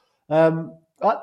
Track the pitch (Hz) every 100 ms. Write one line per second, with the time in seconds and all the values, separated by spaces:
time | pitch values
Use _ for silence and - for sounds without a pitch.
0 | _ _ _ 156 160 160 165 - _ _
1 | 196 233